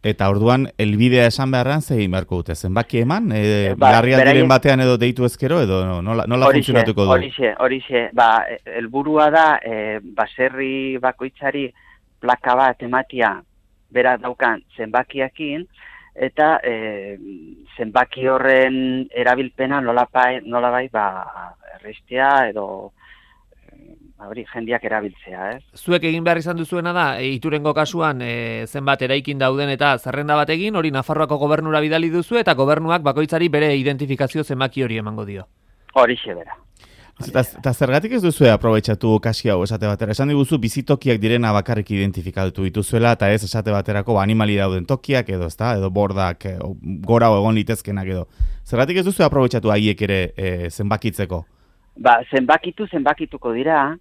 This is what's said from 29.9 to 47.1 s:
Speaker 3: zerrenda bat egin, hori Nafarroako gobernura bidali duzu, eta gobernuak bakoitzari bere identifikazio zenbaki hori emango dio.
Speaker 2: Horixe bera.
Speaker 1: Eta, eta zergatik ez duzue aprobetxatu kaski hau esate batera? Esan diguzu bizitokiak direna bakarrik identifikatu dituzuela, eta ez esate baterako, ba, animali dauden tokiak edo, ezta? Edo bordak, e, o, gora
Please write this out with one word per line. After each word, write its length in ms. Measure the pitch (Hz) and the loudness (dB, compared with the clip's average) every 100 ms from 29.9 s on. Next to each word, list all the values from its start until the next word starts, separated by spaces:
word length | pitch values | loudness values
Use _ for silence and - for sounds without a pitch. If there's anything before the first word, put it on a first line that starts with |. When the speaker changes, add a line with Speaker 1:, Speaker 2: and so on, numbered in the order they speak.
| 127 | 0
Speaker 3:
zerrenda 380 | 127 131 147 151 | -4 -6 0 0
bat 120 | 147 | 2
egin, 260 | 165 202 208 | -2 -2 -2
hori 140 | 160 | -2
Nafarroako 480 | 139 131 151 151 147 | -2 -2 -2 0 0
gobernura 420 | 147 151 160 156 | 0 0 0 0
bidali 260 | 151 160 165 | 0 0 0
duzu, 280 | 170 165 233 | -2 -2 0
eta 140 | 196 | 2
gobernuak 480 | 135 135 151 160 170 | 2 2 2 2 0
bakoitzari 460 | 143 139 156 165 170 | 0 0 0 0 0
bere 260 | 147 151 143 | 2 2 2
identifikazio 680 | 131 135 143 135 135 160 | 0 -4 -4 -2 -2 -4
zenbaki 380 | 147 131 131 135 123 | -6 -4 -4 -2 -4
hori 120 | 110 | -4
emango 220 | 107 107 | -6 -10
dio. 220 | 101 98 - _ _ _ - | -10 -12 -16 _ _ _ 0
Speaker 2:
Horixe 400 | 135 120 120 110 | 4 4 2 -6
bera. 220 | 85 82 - _ _ - - - _ | -12 -14 -18 _ _ -20 -20 -20 _
Speaker 1:
Eta, 220 | - - 123 - | -4 -2 -2 -4
eta 100 | 135 | -6
zergatik 380 | 120 135 139 214 247 | 0 0 0 0 0
ez 60 | |
duzue 240 | 175 - 131 | 0 4 4
aprobetxatu 600 | 107 117 110 110 104 113 110 | 6 2 2 0 0 2 2
kaski 280 | 117 110 117 | 2 -2 0
hau 80 | 92 | 0
esate 240 | 101 110 107 | 0 -2 -2
batera? 240 | 101 107 | -2 -4
Esan 220 | 107 139 | -2 0
diguzu 260 | 143 131 151 | 0 0 0
bizitokiak 640 | 110 - 127 139 135 110 | -2 -4 -2 0 2 0
direna 300 | 110 120 113 | 2 2 2
bakarrik 380 | 104 95 113 98 | 0 0 -4 -2
identifikatu 720 | 101 98 92 85 95 95 92 | -2 0 -2 -6 -4 -4 -2
dituzuela, 480 | 95 104 98 117 117 | -4 -4 -2 2 2
eta 140 | 117 101 | 2 2
ez 140 | 104 | 0
esate 260 | 104 113 104 | 0 -4 -2
baterako, 460 | 101 98 101 101 107 | -2 -2 -4 0 0
ba, 80 | 101 | 2
animali 300 | 110 107 101 | 2 2 2
dauden 280 | 95 92 85 | 0 -2 -2
tokiak 420 | 135 - 131 - | -4 0 -2 0
edo, 160 | 92 85 | -4 -6
ezta? 300 | - 117 107 | -4 -2 0
Edo 140 | 95 | -2
bordak, 520 | 95 98 98 92 87 98 | 0 0 0 -2 -4 -10
e, 100 | 90 | -8
o, 140 | 92 95 82 90 | -10 -10 -10 -8
gora 220 | - | 0